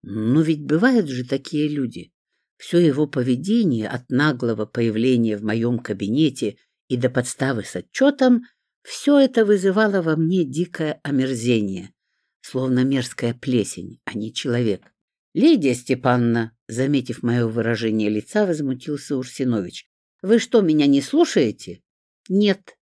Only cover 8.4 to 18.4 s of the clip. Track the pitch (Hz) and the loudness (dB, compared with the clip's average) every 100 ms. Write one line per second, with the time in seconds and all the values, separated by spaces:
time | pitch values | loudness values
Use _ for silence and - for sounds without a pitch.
8.4 | 247 _ _ _ - - - 285 269 247 | 0 _ _ _ -16 -4 2 4 4 4
9.4 | 208 202 190 190 214 196 165 156 160 185 | 2 2 2 2 2 2 0 0 2 2
10.4 | 147 135 175 - 156 - 151 139 131 123 | 0 -2 -6 -4 -6 -6 -2 0 0 -2
11.4 | 120 117 104 95 92 _ _ _ _ _ | 0 2 0 -6 -12 _ _ _ _ _
12.4 | - 127 131 127 131 135 123 - 117 117 | -8 -4 0 0 2 0 -4 -4 -6 -4
13.4 | - 123 98 - - - - 107 110 - | -2 0 -2 -6 -14 -14 -12 -8 -8 -8
14.4 | 143 120 117 95 _ _ _ _ _ 156 | -4 -2 0 -4 _ _ _ _ _ 2
15.4 | 285 285 139 123 - 123 127 123 117 117 | 4 4 2 -2 -2 -2 2 2 2 0
16.4 | 113 _ - 113 135 143 123 117 117 120 | -2 _ -12 -4 0 -2 -2 -6 -2 0
17.4 | 117 113 113 113 113 110 104 107 - 214 | 0 -2 -2 -2 -2 0 0 -2 -2 -2